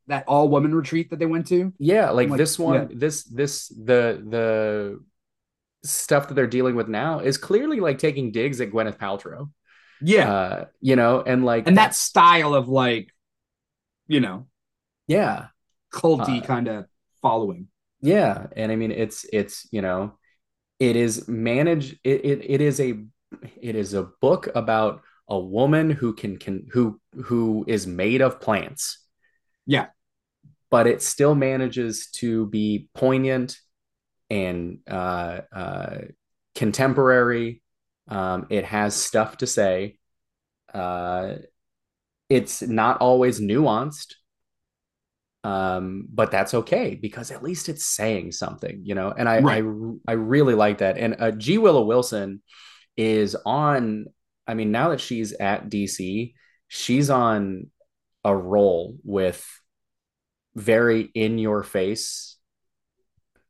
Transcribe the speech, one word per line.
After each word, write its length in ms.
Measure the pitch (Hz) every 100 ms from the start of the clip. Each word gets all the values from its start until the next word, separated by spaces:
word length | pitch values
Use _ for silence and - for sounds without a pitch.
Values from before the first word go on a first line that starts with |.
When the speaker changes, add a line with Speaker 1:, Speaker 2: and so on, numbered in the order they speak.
| -
Speaker 1:
that 160 | 98 -
all-woman 460 | 143 147 143 151
retreat 360 | 160 139 160 170
that 100 | 165
they 60 | 165
went 220 | 165 165
to. 260 | 180 185 185
Speaker 2:
Yeah, 320 | 143 208 180
like, 180 | 120 131
Speaker 1:
Like, 80 | 139
Speaker 2:
this 200 | 151 -
one, 320 | 165 160 131
Speaker 1:
yeah. 60 | 123
Speaker 2:
this, 280 | 151 147
this, 440 | - 117 143 - -
the, 540 | 113 110 123 117 110 107
the 760 | 117 113 110 107 104 101 101 - _ _ _ _ _ _ _
stuff 440 | 147 - - 147 139
that 80 | 139
they're 120 | 123
dealing 280 | 123 127 120
with 120 | 110
now 320 | 104 147 156
is 180 | 135 -
clearly, 420 | - 202 302 285
like, 200 | 175 131
taking 320 | 156 139 123
digs 300 | 110 131 127
at 100 | 113
Gwyneth 260 | 110 110 104
Paltrow. 520 | 101 98 90 92 147 - _ _ _ -
Speaker 1:
Yeah. 320 | 156 208 127
Speaker 2:
Uh, 340 | 98 92 50 - _
you 160 | 131 127
know, 280 | 117 123 -
and, 180 | 127
like, 240 | 127 117 113
Speaker 1:
And 100 | 190
that 80 | 214
Speaker 2:
that's 100 | -
Speaker 1:
style 560 | - - 170 170 151
of, 140 | 143 123
like, 420 | 135 127 117 98 _ _ _ _ _ _ _ _ _ -
you 120 | 151
know. 280 | 107 95 131 _ _ _ _ _ -
Speaker 2:
Yeah. 400 | 175 165 101 - _ _ _ _
Speaker 1:
Culty 520 | - 165 147 123 123
Speaker 2:
Uh, 20 | -
Speaker 1:
kinda 420 | 123 113 107 95 _ _ _
following. 460 | 131 113 104 87 95 _ _ _
Speaker 2:
Yeah. 460 | 139 202 143 98 101 -
And 160 | 110
I 40 | 110
mean, 160 | 110
it's, 340 | 110 107 - -
it's, 340 | 107 101 - -
you 100 | 110
know, 380 | 95 92 104 - _ _ _ _ _ -
it 160 | 127 117
is 320 | 120 113 -
managed, 720 | 113 117 123 160 165 135 -
it, 200 | 131 139
it, 220 | 143 139 -
it 140 | 139
is 180 | 147 139
a, 240 | 131 107 107 _ _ - 117 -
it 160 | 120 110
is 200 | 98 98
a 80 | 92 _
book 260 | 131 185 -
about 480 | 123 107 110 107 - _ _ -
a 120 | 98
woman 500 | 92 101 139 156 160
who 240 | 147 117
can, 240 | 107 107 92
can, 300 | - 95 139
who, 300 | 117 117 104 _ -
who 420 | 127 120 113 110 123
is 200 | 110 92
made 340 | 87 101 127
of 180 | 131 123
plants. 640 | - 101 - 143 - - _ _ _ _ _ _ -
Speaker 1:
Yeah. 220 | 135 - _ _ _ _ _ _ _ -
Speaker 2:
But 160 | 123 117
it 160 | -
still 320 | - - 143
manages 720 | 147 135 131 127 127 117 107 - -
to 280 | 120 113 110
be 420 | 107 107 104 -
poignant 640 | - 131 131 131 131 123 - _ _ _ _ _ _ -
and, 480 | 104 92 90 85 90 -
uh, 540 | 95 90 90 87 90 -
uh, 460 | 95 92 95 95 95 - - _ _ _
contemporary. 1080 | - 110 104 135 131 131 127 120 120 117 117 _ _ _ _ -
Um, 380 | 101 92 92 -
it 140 | 107
has 320 | 92 107 104 101
stuff 420 | - 110 107 -
to 100 | 127
say. 500 | - 98 92 101 - _ _ _ _ _ _ _
Uh, 600 | 101 90 87 87 90 95 - - _ _ _ _ _ _ _ -
it's 320 | 131 104 -
not 400 | - 110 110 127
always 400 | 127 127 127 104
nuanced. 720 | 104 113 147 110 139 151 - - _ _ _ _ _ _ _ _ _ _ _ _
Um, 640 | 107 98 95 92 92 95 -
but 220 | 113 107
that's 220 | 95 98
okay 420 | 120 110 196 147 95
because 360 | 107 120 120
at 120 | -
least 260 | 143 175 -
it's 160 | 151 -
saying 480 | - 107 104 87
something, 480 | - - - - 101
you 120 | 95 95
know? 160 | 95
And 180 | - 117
I, 100 | 113
Speaker 1:
Right. 240 | 143 110 110 107 113 113 -
Speaker 2:
I, 40 |
I 20 | 113
really 400 | 110 139 139 110
like 240 | 104 104
that. 180 | 98 95
And, 180 | 113 110
uh, 120 | 113
G 260 | 107 107 202
Willow 260 | 214 147
Wilson 580 | 107 120 123 110 98 98 _ - - - _ -
is 380 | 110 107 104 - -
on, 640 | 131 151 139 117 107 107 _ _ _ -
I 100 | 113
mean, 160 | 107
now 180 | 110 156
that 100 | 143
she's 320 | - 120 110
at 360 | - 101 101 104
D 180 | 104 98
C, 460 | - 92 101 117 _ _ _ _
she's 420 | - - 127 139
on 580 | 131 117 107 98 95 - _ _ _ _ _ 107
a 100 | 98
roll 640 | 92 104 101 85 85 127
with 420 | - 98 92 87 - - _ _ _ _ _ _ _ _ _ 117
very 460 | 104 113 120 113 -
in 240 | 113 110 113
your 260 | 110 107
face, 720 | 95 101 95 113 - - - - _ _ _ _ _ _ _ _ _ _ _